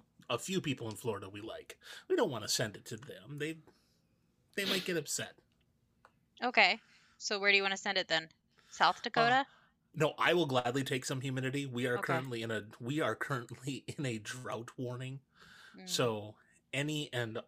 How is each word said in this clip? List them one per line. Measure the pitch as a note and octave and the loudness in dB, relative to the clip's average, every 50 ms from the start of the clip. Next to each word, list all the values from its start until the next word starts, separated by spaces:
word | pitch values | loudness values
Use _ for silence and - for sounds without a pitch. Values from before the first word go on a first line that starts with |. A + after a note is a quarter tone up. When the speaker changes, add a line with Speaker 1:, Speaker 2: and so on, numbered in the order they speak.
| - _ _ - - - | -12 _ _ -20 -4 -4
Speaker 1:
a | B2 | -4
few | A#2 - - F#3+ F3+ | -4 -2 -2 -2 -2
people | C3 D#3 B2+ - B2 A2 | 0 -2 -4 -4 -4 -8
in | G#2+ | -8
Florida | - - A#2 G#2 G2 G2+ F#2+ | -4 -4 -4 -4 -4 -8 -10
we | G2+ G#2 | -12 -12
like. | G#2 G#2 F2 D#2+ - - - - - - - - - - | -10 -10 -12 -12 -14 -16 -20 -20 -18 -18 -18 -18 -2 0
We | F#4 | 2
don't | F4 A#3+ E3+ | 2 2 2
wanna | B2+ G#2+ G2+ | 0 -2 -2
send | G#2 - - B2 G#2+ G2 | -2 0 0 0 -2 -2
it | - - | -10 -12
to | - A2+ | -12 -12
them. | G#2 C3+ - G2 F2+ - C3 D3 C#3+ | -12 -10 -14 -14 -14 -14 -12 -8 -6
They, | D3 D#3 D#3+ E3 - - _ _ _ _ _ _ _ _ _ _ _ _ _ _ _ _ _ | -6 -6 -6 -8 -14 -20 _ _ _ _ _ _ _ _ _ _ _ _ _ _ _ _ _
they | G3+ G3 | -4 -2
might | G3 F#3+ F#3+ F3+ | 0 0 0 0
get | - F3 | 0 -2
upset. | D#3+ C#3+ - - - A2+ - - _ _ _ _ _ _ _ _ _ _ _ _ _ _ - _ _ _ _ _ - A#3 | -2 -2 -2 -4 -4 -4 -8 -10 _ _ _ _ _ _ _ _ _ _ _ _ _ _ -20 _ _ _ _ _ -4 -4
Speaker 2:
Okay. | B3 B3 A#3+ G3+ F3+ G#3 A3+ - _ - _ _ _ _ | 2 6 8 8 8 6 2 -4 _ -20 _ _ _ _
So | _ - - A3 G3 | _ -6 -4 -2 2
where | G3 G3+ | 6 6
do | G3 | 6
you | G3 G3 | 6 6
wanna | G3 G3 | 4 0
send | F#3+ - G#3 F#3+ | 0 -2 0 0
it | F#3 F3 | 0 2
then? | - E3 D#3+ D#3+ D#3+ _ _ _ _ _ _ _ _ | 2 0 0 0 -4 _ _ _ _ _ _ _ _
South | - - F#3+ C#3+ C#3 | 2 6 6 6 6
Speaker 1:
Uh, | - - | 4 -4
Speaker 2:
Dakota? | A#3+ - A#3+ A#3 A#3 B3+ C4 C#4 - - - _ _ _ _ _ _ - | 0 4 4 6 6 6 4 4 0 -8 -20 _ _ _ _ _ _ -2
Speaker 1:
no, | D3 D#3 C#3+ - | 0 0 0 2
I | - A2+ C#3+ E3+ | 2 4 4 6
will | F3 E3 | 6 4
gladly | C#3+ B2+ B2+ A#2+ B2 B2 C#3 C3+ | 4 4 2 2 2 0 0 0
take | - C#3 C3 C3 | 0 -2 -2 -2
some | - C#3+ C3 | -4 -4 -4
humidity. | B2 C#3 C3 C3 B2+ C3 B2 C#3+ C#3 | -2 -4 -2 -2 -2 -2 -2 -2 -4
We | C3+ A#2+ A#2+ B2+ | -4 -4 -2 0
are | B2 B2 | 0 0
Speaker 2:
Okay. | A#2+ - - C3+ | 0 0 0 0
Speaker 1:
currently | C3 C3 C3 A#2+ A2+ A2+ | 0 0 -4 -4 -4 -2
in | A2+ | -2
a, | A2+ G#2 G2+ A2 - - | -2 -2 -4 -6 -12 -8
we | A#2+ A#2+ D3 D#3 | -6 -4 0 0
are | C#3+ A2+ A2 | 2 0 0
currently | - - - C#3+ B2 A#2+ - - - B2+ C#3+ C3+ A2 - | -2 -2 -2 -2 -4 -4 -8 -12 -8 -6 -6 -6 -6 -8
<laughs> | - - | -10 -6
in | - C#3+ | -4 -2
a | B2+ A2+ A2 | -2 -2 -4
drought | G#2 G#2+ B2 B2+ B2 G2+ G2+ G#2+ A#2 - - | -6 -8 -10 -8 -6 -6 -6 -6 -6 -10 -8
warning. | - B2+ A#2+ B2 B2 C3 C3 C3+ C#3 - _ _ _ - - - - - - - | -6 -6 -6 -6 -6 -8 -8 -10 -12 -14 _ _ _ -20 -20 -20 -20 -20 -20 -20
Speaker 2:
Mm. | F#3+ F#3+ F#3 | -16 -6 -2
Speaker 1:
So | F3 D#3 C3 A#2 A2 G#2 G#2 G#2+ - - _ _ _ _ _ _ | 2 2 2 2 2 -2 -6 -10 -14 -18 _ _ _ _ _ _
any | - C3+ C#3+ D3+ D#3 D3 D3+ - | -2 -2 0 0 -2 -4 -4 -2
and | - B2 A#2 A2+ A2 A#2 - | -2 -2 -2 -2 -4 -8 -10